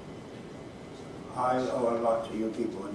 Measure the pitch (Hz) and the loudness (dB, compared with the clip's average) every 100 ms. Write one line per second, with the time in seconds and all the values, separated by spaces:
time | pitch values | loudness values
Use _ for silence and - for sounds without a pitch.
0 | - - - - - - - - - - | -10 -12 -10 -12 -12 -12 -12 -12 -12 -12
1 | - - - - 120 127 123 - 117 117 | -10 -10 -6 0 4 4 4 4 4 6
2 | 113 113 - 107 110 120 110 - 101 | 4 4 2 0 0 2 0 0 -6